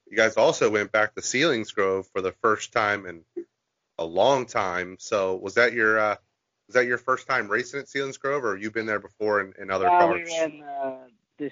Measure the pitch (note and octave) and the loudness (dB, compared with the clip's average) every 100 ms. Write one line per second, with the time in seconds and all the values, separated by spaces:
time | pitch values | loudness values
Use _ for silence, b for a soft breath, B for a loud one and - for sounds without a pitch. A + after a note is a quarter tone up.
0 | _ G2+ A2 A2 C#3+ D#3+ A#2+ G#2 G2 G#2+ | _ 0 2 4 2 4 2 2 0 0
1 | G#2+ - - B2 E3 A#2 G#2 - F#2+ F#2+ | -2 -4 -4 0 2 0 -2 -2 0 0
2 | F#2 G2 F#2 - A2+ G#2 - A#2+ G#2 G2+ | -2 -4 -4 0 2 2 0 0 0 0
3 | F#2 E2+ _ - - _ _ _ _ - | -6 -16 _ -14 -14 _ _ _ _ -8
4 | E2 F2+ A#2+ C3+ A2+ A#2 F#2+ F2+ F2+ F#2 | -4 2 4 4 0 -2 -2 -2 -6 -10
5 | - G#2 F#2+ F#2+ G2 A#2 A#2+ A#2+ A2 A2 | -4 -2 0 -2 -2 2 2 4 2 4
6 | G#2+ G2+ _ _ _ _ _ B2 B2 A#2+ | 2 -2 _ _ _ _ _ 0 2 -2
7 | - B2+ - B2+ G#2 A2 B2 C#3+ B2+ C#3 | -2 -4 -2 -4 0 -2 -2 -10 -8 -6
8 | C3+ B2+ C#3 C#3+ A#2 G2 G#2+ A2 A2 G#2 | -6 -4 -4 -2 -2 -4 -6 -6 -4 -4
9 | G2 - G#2+ G#2 F#2+ G2 F#2+ F#2+ F3 F3 | -6 -4 0 0 -2 -10 -4 0 4 6
10 | E3+ F3 E3+ E3 D#3+ D3+ D3 C#3 C3+ C3 | 4 2 -4 -2 -4 -4 -12 -6 -6 -8
11 | B2+ _ _ - C#3 | -18 _ _ -10 -10